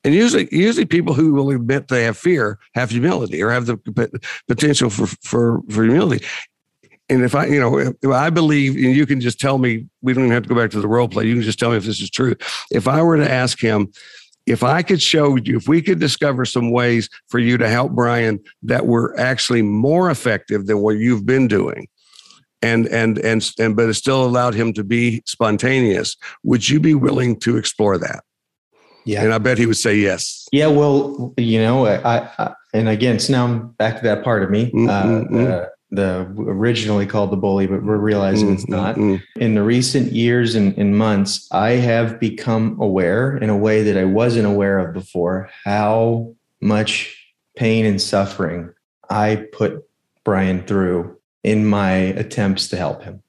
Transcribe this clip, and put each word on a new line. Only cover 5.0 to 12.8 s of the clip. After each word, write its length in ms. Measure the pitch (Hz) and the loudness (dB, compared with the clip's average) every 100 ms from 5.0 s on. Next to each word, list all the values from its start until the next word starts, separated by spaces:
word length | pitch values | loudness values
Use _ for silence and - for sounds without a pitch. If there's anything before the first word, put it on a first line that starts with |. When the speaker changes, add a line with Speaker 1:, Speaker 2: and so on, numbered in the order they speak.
| 107 | -4
Speaker 1:
for, 540 | - - 117 117 117 - | -6 -4 0 2 0 -4
for 140 | 107 | 0
humility. 420 | 113 143 196 120 - - - _ _ _ _ _ - | 4 4 2 -2 -4 -14 -16 _ _ _ _ _ -2
And 160 | 131 | 2
if 120 | 123 143 | 2 0
I, 100 | 143 | 2
you 140 | 143 | 2
know, 180 | 120 139 | 2 0
if, 120 | 135 - | -2 -2
if 80 | 135 | 0
I 220 | 131 156 | 0 2
believe, 440 | 170 160 147 135 135 | 2 2 2 0 2
and 200 | 127 135 | 2 2
you 100 | 143 | 2
can 160 | 135 | 0
just 180 | 120 - | -2 -2
tell 200 | 139 135 | -2 0
me, 260 | 127 113 117 _ | 0 -2 -8 _
we 120 | 127 | -2
don't 100 | 127 127 | 2 2
even 80 | |
have 100 | 120 | 2
to 60 | 104 | 2
go 60 | 120 | 0
back 160 | 113 | 0
to 100 | 104 | -2
the 60 | 104 | 0
role 200 | 117 120 | 0 0
play. 200 | - 110 | 0 0
You 80 | 120 | 0
can 80 | |
just 160 | 110 - | -2 -2
tell 100 | 120 | 0
me 80 | 113 | 0
if 80 | 101 | -2
this 160 | 104 | -6
is 80 | 98 | -8
true. 260 | - 131 - - - - | -2 -2 -2 -8 -12 -4
If 160 | - | -2